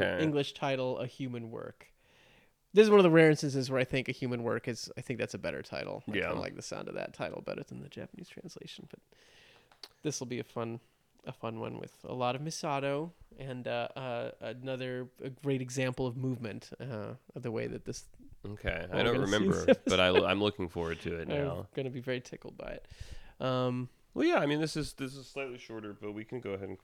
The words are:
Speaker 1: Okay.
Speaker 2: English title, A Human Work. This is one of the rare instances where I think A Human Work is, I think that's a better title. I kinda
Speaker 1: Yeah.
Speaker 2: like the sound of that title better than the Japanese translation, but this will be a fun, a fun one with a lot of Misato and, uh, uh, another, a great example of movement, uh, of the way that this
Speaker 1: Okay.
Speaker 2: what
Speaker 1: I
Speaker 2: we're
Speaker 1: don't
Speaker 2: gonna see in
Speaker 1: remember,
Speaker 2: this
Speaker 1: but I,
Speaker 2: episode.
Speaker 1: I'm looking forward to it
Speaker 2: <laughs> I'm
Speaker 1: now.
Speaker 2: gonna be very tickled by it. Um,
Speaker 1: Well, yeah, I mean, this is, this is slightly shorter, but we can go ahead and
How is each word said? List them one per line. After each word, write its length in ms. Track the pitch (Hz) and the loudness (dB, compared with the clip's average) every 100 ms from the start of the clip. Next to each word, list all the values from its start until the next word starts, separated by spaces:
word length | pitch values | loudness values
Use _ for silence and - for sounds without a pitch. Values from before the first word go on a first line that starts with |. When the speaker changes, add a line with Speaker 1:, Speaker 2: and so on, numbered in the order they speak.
Speaker 1:
Okay. 220 | 92 90 | 2 2
Speaker 2:
English 300 | 156 147 143 | 2 2 -2
title, 460 | - 147 131 127 127 | -4 -2 -2 -2 -4
A 60 | 123 | -6
Human 440 | - 131 120 113 | -6 -8 -6 -8
Work. 360 | 113 - - - _ _ _ _ _ _ _ _ | -10 -10 -14 -20 _ _ _ _ _ _ _ _
This 100 | 196 | 8
is 60 | 214 | 10
one 100 | 208 | 12
of 40 | |
the 60 | 185 | 10
rare 180 | 160 160 | 10 10
instances 400 | 151 147 135 127 | 8 2 0 0
where 100 | 131 | 0
I 40 | 127 | 2
think 240 | 135 123 | 0 0
A 20 | |
Human 320 | 127 127 123 | -4 -4 -2
Work 240 | 117 113 - | -2 -2 -2
is, 240 | 113 - - | -6 -8 -12
I 40 | |
think 180 | - 113 | -8 -4
that's 140 | 110 | -4
a 40 | 101 | -4
better 240 | 82 71 | -6 -6
title. 420 | - 69 - 98 - | -8 -8 -6 -8 -4
I 40 | |
kinda 80 | 104 87 | -2 0
Speaker 1:
Yeah. 40 | |
Speaker 2:
like 240 | - - 92 | -2 -4 -8
the 60 | |
sound 260 | - - 50 | -10 -8 -8
of 60 | 50 | -8
that 180 | 50 | -8
title 280 | - 85 - | -8 -8 -6
better 220 | - - | -8 -8
than 180 | - 123 | -10 -14
the 80 | 139 | -14
Japanese 380 | - - - 175 | -14 -14 -14 -18
translation, 580 | - - - - - 180 | -16 -16 -16 -16 -16 -18
but 100 | - _ _ _ - - - _ _ - _ | -20 _ _ _ -20 -20 -20 _ _ -20 _
this 160 | 156 - | -8 -6
will 80 | 123 | -6
be 120 | 120 | -6
a 40 | |
fun, 360 | 120 - 113 117 - _ _ _ - | -8 -6 -6 -8 -12 _ _ _ -16
a 60 | |
fun 280 | 123 117 113 | -10 -8 -6
one 180 | 113 - | -8 -8
with 140 | - - | -12 -14
a 100 | - | -10
lot 220 | 127 123 131 | -2 -2 -2
of 60 | |
Misato 720 | 151 - 165 139 139 143 165 - - - | -4 -6 -4 -2 -2 -2 -4 -10 -20 -14
and, 300 | 135 127 127 | -10 -8 -4
uh, 200 | 120 117 - | -4 -4 -6
uh, 360 | 131 117 120 - | -6 -6 -6 -8
another, 680 | 117 123 131 127 127 127 127 - | -10 -8 -6 -6 -4 -6 -8 -10
a 80 | 135 | -12
great 320 | 127 143 135 | -6 0 0
example 440 | 127 131 131 127 127 | 0 -2 -2 0 -2
of 100 | 123 | -2
movement, 540 | 127 120 117 107 - - | -2 -2 -4 -8 -12 -12
uh, 340 | 127 110 104 120 - - | -8 -6 -8 -10 -14 -10
of 80 | |
the 80 | 127 | -6
way 160 | 113 120 | -4 -4
that 180 | 117 - | -6 -8
this 200 | 120 - - - - 101 | -10 -12 -20 -20 -16 -12
Speaker 1:
Okay. 420 | 107 92 87 87 | -6 -4 -4 -2
Speaker 2:
what 20 | |
Speaker 1:
I 40 | 92 | 0
Speaker 2:
we're 60 | |
Speaker 1:
don't 120 | 107 120 | 2 4
Speaker 2:
gonna 120 | 98 | 4
see 80 | 104 | 4
in 60 | |
Speaker 1:
remember, 220 | 95 87 87 | 6 4 6
Speaker 2:
this 120 | - - | 6 6
Speaker 1:
but 140 | 92 | 6
I, 100 | 90 | 8
Speaker 2:
episode. 160 | 92 90 | 8 6
Speaker 1:
I'm 160 | 95 | 4
looking 280 | 104 - 90 | 2 0 -4
forward 300 | 87 82 80 | -2 -2 -2
to 140 | 85 82 | -4 -6
it 60 | |
Speaker 2:
<laughs> 80 | 80 | -2
I'm 160 | 147 143 | -2 -2
Speaker 1:
now. 220 | 87 98 | -4 -6
Speaker 2:
gonna 160 | - 135 | -6 -6
be 100 | 127 | -6
very 200 | 127 127 | -6 -6
tickled 360 | - - - - | -6 -14 -14 -12
by 140 | - - | -10 -10
it. 80 | - - - - - - | -14 -18 -14 -14 -14 -4
Um, 480 | 131 127 127 123 123 - _ | 0 2 0 -2 -6 -10 _
Speaker 1:
Well, 120 | - 320 | 0 4
yeah, 120 | 339 | 4
I 80 | 147 | 4
mean, 160 | 147 | 2
this 160 | 156 156 | 0 -2
is, 160 | 135 | -6
this 200 | - 180 | -6 -10
is 140 | 139 127 | -10 -12
slightly 300 | 139 135 123 | -8 -8 -10
shorter, 340 | - 113 107 | -10 -10 -10
but 220 | 101 104 | -8 -8
we 100 | 104 | -8
can 160 | 110 127 | -8 -8
go 120 | 107 | -6
ahead 180 | 98 98 | -6 -6
and 80 | 98 | -10